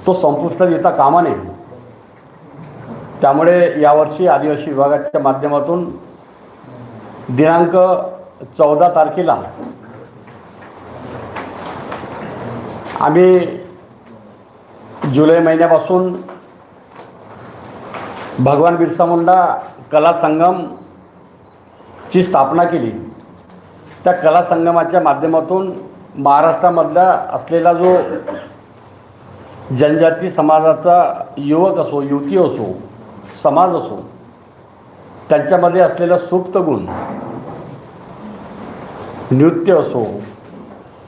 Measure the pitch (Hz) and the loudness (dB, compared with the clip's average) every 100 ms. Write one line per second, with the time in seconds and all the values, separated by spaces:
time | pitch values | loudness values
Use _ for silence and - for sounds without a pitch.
0 | - 185 151 147 170 143 180 156 180 - | -2 2 2 0 -2 0 0 2 0 2
1 | 139 170 160 101 - - - - - - | 4 4 2 -2 -8 -16 -20 -20 -20 -20
2 | - - - - - - - - - - | -20 -20 -20 -20 -20 -20 -20 -18 -18 -16
3 | - - 139 147 165 180 175 151 147 151 | -16 -2 0 4 4 4 4 4 4 4
4 | 151 156 180 143 147 143 156 135 143 147 | 2 0 2 2 0 -4 -4 0 2 0
5 | - 156 139 135 143 143 165 175 170 - | -2 -2 0 -2 -2 -2 -2 -4 -6 -12
6 | - - - - - - - - - - | -18 -20 -20 -20 -20 -20 -20 -20 -20 -20
7 | - - - 127 156 170 170 190 185 180 | -20 -16 -4 2 4 4 4 4 4 2
8 | - - - - 135 - 151 151 175 170 | -4 -12 -20 -20 -8 2 2 4 4 4
9 | 151 - 165 123 - - - - - - | 0 0 0 -2 -4 -14 -16 -16 -20 -20
10 | - - - - - - - - - - | -20 -20 -20 -20 -20 -20 -20 -20 -20 -18
11 | - - - - - - - - - - | -16 -14 -14 -14 -14 -14 -14 -14 -14 -14
12 | - - - - - - - - - - | -14 -14 -14 -14 -12 -12 -14 -14 -10 -4
13 | 147 165 185 185 165 - - - - - | 2 4 6 4 2 -8 -14 -20 -20 -20
14 | - - - - - - - - - - | -20 -20 -20 -20 -20 -20 -20 -20 -20 -8
15 | 143 131 156 170 165 160 165 160 - 185 | -2 2 4 4 4 4 4 2 2 0
16 | 185 180 - - - - - - - - | 0 -6 -12 -20 -20 -20 -20 -20 -20 -20
17 | - - - - - - - - - - | -20 -20 -20 -20 -20 -20 -20 -20 -16 -14
18 | - - - - 131 143 170 170 165 165 | -14 -14 -10 -2 2 4 2 2 0 0
19 | 170 170 170 185 170 - - - - 151 | 0 2 2 4 2 -2 -8 -18 -2 2
20 | 160 165 160 156 175 180 160 - - - | 2 2 0 2 0 0 -6 -14 -20 -20
21 | - - - - - - - - - - | -20 -20 -20 -20 -20 -20 -20 -20 -20 -20
22 | - 180 180 139 - 165 175 165 113 98 | -2 0 2 2 2 0 0 -2 -4 -8
23 | - - - - - - - - - - | -14 -18 -20 -20 -20 -20 -20 -20 -20 -4
24 | 180 180 160 170 175 165 170 170 165 180 | 0 2 2 2 2 0 2 2 2 2
25 | 156 139 160 160 160 185 190 - - - | 2 0 0 0 0 -2 -4 -8 -14 -20
26 | - - 143 143 165 165 180 170 151 160 | -16 -2 2 4 4 2 2 2 2 2
27 | 185 156 - 123 - 165 170 170 180 180 | 4 2 -2 -8 -2 2 2 4 4 2
28 | - 156 - - - - - - - - | 0 -6 -10 -12 -14 -20 -20 -20 -20 -20
29 | - - - - - - - 127 147 160 | -20 -20 -20 -20 -20 -16 -6 0 2 4
30 | 165 165 180 - 151 156 160 185 175 175 | 2 0 -4 0 2 4 4 2 4 4
31 | 151 - - - 143 156 190 175 131 143 | 2 -2 -10 -6 -2 2 2 0 -2 -4
32 | 139 143 143 185 160 - 101 92 - - | -2 -4 -2 0 0 -2 -8 -10 -14 -20
33 | - - - - 151 147 185 165 113 98 | -20 -20 -20 -4 0 2 2 0 -6 -12
34 | - - - - - - - - - - | -16 -20 -20 -20 -20 -20 -20 -20 -20 -20
35 | - - - 151 - 180 175 180 170 - | -20 -10 -2 0 2 2 4 4 2 2
36 | 170 175 - 180 180 196 160 113 87 - | 0 0 0 -4 -2 -2 0 -2 -6 -10
37 | - - - - - - - - - - | -10 -12 -12 -14 -14 -16 -18 -20 -20 -20
38 | - - 214 - - - - - - - | -20 -18 -18 -18 -18 -18 -16 -16 -16 -16
39 | - - - 131 160 170 196 165 135 127 | -16 -12 -2 4 4 2 2 2 2 -4
40 | 104 101 104 - - - - - - - | -6 -8 -12 -18 -20 -20 -20 -20 -20 -20